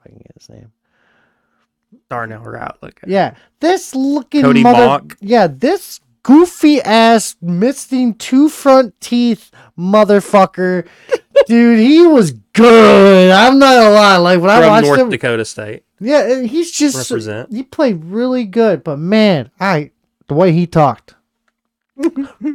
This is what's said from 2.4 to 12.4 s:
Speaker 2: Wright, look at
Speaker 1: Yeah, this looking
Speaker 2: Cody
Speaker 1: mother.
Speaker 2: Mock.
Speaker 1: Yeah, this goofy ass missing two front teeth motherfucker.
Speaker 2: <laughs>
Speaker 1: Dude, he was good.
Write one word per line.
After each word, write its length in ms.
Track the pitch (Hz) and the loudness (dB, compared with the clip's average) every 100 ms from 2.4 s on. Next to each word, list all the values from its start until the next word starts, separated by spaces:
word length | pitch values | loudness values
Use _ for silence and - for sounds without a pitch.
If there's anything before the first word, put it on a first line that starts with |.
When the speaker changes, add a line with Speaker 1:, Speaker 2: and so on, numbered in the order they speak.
Speaker 2:
Wright, 300 | 117 113 - - | -18 -16 -16 -18
look 180 | - _ | -20 _
at 80 | 180 | -8
Speaker 1:
Yeah, 260 | 190 139 - _ _ | -4 -4 -8 _ _
this 340 | 320 370 - 262 | -6 -6 -8 -8
looking 460 | 269 285 - 294 | -6 -6 -6 -2
Speaker 2:
Cody 200 | 254 233 | 0 2
Speaker 1:
mother. 220 | 240 240 240 | 2 4 2
Speaker 2:
Mock. 320 | 143 - - | -2 -8 -14
Speaker 1:
Yeah, 280 | 202 233 170 | -4 -2 -2
this 520 | 131 277 392 - - _ _ | -2 -6 -6 -10 -20 _ _
goofy 580 | - 302 349 - 302 285 | 2 4 2 0 0 0
ass 540 | - 226 226 226 - - | 0 0 2 0 -2 -12
missing 760 | 170 175 240 - - 254 247 - | -8 -4 -4 -6 -8 -4 -4 -6
two 340 | - 262 302 | -4 0 0
front 500 | - 277 262 226 - | 0 2 2 2 -6
teeth 520 | - 240 240 202 _ _ _ - | -8 -4 -2 -4 _ _ _ -10
motherfucker. 1120 | 180 214 208 202 - 202 185 - 185 180 170 _ - 539 | -2 0 2 0 0 0 0 -2 -6 -6 -8 _ -8 -8
Speaker 2:
<laughs> 320 | _ 554 - | _ -2 0
Speaker 1:
Dude, 320 | 233 233 226 | 2 2 2
he 260 | 247 320 349 | 4 4 4
was 260 | 277 165 | 2 0
good. 1000 | 117 | -4